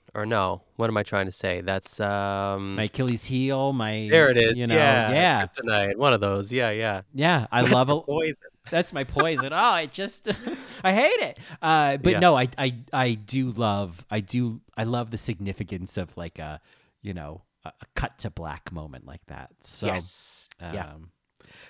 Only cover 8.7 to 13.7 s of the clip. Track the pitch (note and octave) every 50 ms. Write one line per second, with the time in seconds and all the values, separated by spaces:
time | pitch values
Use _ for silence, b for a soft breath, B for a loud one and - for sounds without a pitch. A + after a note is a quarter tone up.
8.7 | D#3+ E3+ F3+ - - C#3+ C3+ B2 - C#3+ D#3 E3 D#3+ B2+ B2+ C#3 D#3 F3+ A3 A#3+
9.7 | G3 E3+ D#3 D3 - - G3 - - - - G#3+ G3 - - - - - - -
10.7 | - - - F#3 F#3+ A3 C#4 E4+ B4 A4 G#3 C#3 - B B B D#3 B - D#3+
11.7 | D#3+ D#3 D3 C#3 C#3 C#3 B2+ E3+ - G2+ F3+ F3 D3+ B2+ B2+ B2+ - - C3+ C3
12.7 | B2 A#2 B2+ - - C3+ B2+ B2 A#2 G#2+ G#2 - B2+ C3+ C3 B2 G#2+ A2+ A#2 G#2+